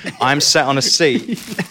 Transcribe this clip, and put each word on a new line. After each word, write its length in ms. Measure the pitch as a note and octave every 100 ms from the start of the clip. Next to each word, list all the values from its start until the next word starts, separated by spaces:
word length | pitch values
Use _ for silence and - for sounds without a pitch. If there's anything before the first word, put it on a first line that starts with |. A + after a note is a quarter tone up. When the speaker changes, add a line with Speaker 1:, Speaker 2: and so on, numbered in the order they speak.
| -
Speaker 1:
<laughs> 120 | -
Speaker 2:
I'm 220 | B2+ C#3+
sat 240 | - E3 C3+
on 120 | C3+
a 40 |
seat 560 | C3 - D#3+ C3 - A3+ - - -